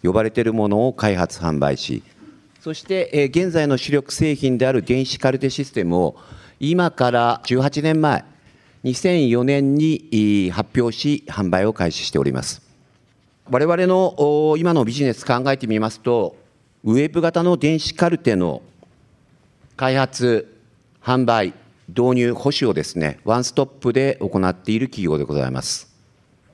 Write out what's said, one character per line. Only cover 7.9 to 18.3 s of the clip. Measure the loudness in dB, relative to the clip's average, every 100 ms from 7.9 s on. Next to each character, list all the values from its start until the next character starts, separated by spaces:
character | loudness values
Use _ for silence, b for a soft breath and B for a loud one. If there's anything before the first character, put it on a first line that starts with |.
| 2
前、 | 2 0 -4 b b b b b
二 | -6 -2
千 | 0 2 2
四 | 2
年 | 2 2 2 2
に、 | 2 0 0
え | 2
ー、 | 2 2 0
発 | -2 -2 -2
表 | -2
し、 | -2 -4 -4 -6
販 | -4 0
売 | 0
を | 0
開 | 0 -2
始 | -2 -4
し |
て | 0
お |
り | 0
ま | -2
す。 | -6 -12 _ _ _ _ _ _ _ _ -2
我 | 0 2
々 | 2 2
の、 | 2 0 0
お | 0 2 2 2
ー、 |
今 | 2
の | 2
ビ | 0
ジ | 0
ネ | -2
ス | -2 -2
考 | 0 0
え | -2
て | -2
み | -2
ま | -2
す | -4
と、 | -2 0 -2 -6 _ _ _ _
ウ | 0
ェ | 0 2
ブ | 0
型 | 0 0
の | 2 2
電 | 2 0
子 | -4 0
カ | 0
ル | 2
テ | 0